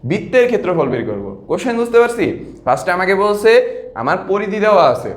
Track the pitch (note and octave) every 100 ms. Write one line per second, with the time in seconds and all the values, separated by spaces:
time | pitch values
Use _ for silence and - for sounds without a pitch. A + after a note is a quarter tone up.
0 | B2 G3+ - B3+ A#3+ A3 F#3 E3+ C#3 A#2+
1 | A2 G#2 G2+ F#2+ - E3+ B3 A#3 A#3 A#3
2 | A#3 A#3 C#3+ A#2+ - - - C3+ - F3+
3 | F#3 G3 G#3 G#3 A3 A#3+ B3+ - - G#2
4 | B2 F#3 F#3+ G3+ G#3 G#3 G#3+ G3 D3 A2+
5 | G#2+